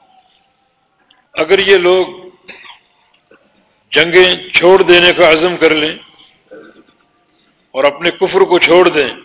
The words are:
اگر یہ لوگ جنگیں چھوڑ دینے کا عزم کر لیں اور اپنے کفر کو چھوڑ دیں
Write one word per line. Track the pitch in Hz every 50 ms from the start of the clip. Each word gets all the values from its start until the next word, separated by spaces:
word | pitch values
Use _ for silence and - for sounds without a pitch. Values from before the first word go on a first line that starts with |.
| _ _ _ _ _ _ _ _ _ _ _ _ _ _ _ _ _ _ _ _ _ _ _ _ _ _ -
اگر | - 160 160 190 190
یہ | 196 190 196
لوگ | 185 175 175 185 185 185 - - - - - - _ _ - - - - - - _ _ _ _ _ _ _ _ _ _ _ _ _ _ _ _ _ _ _ _ _ _ _
جنگیں | - 147 160 170 165 185 185 180 175 180 - - -
چھوڑ | - 160 175 185 190 185
دینے | 165 175 175 175 180 160
کا | 147 175 160 156
عزم | 156 165 180 175
کر | 151 156 160
لیں | 156 156 147 156 175 214 - - _ _ _ _ _ _ _ _ - - - - - _ _ _ _ _ _ _ _ _ _ _ _ _ _ _ _ _ _ _
اور | - 131 135
اپنے | 139 135 - 170 170
کفر | 170 - 190 175 175 190
کو | 190 165 180 170
چھوڑ | - 151 165 180 180 175
دیں | 156 151 135 117 107 -